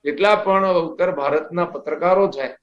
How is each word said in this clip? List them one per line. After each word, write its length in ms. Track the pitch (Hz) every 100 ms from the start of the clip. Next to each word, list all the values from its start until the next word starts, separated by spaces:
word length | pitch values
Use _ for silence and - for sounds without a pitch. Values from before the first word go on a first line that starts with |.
જેટલા 320 | 143 147 202 208
પણ 380 | 190 190 190
ઉત્તર 380 | 175 165 - 180
ભારતના 540 | 160 139 151 151 170 170
પત્રકારો 600 | 143 - 156 175 190 196
છે 200 | 135 127 -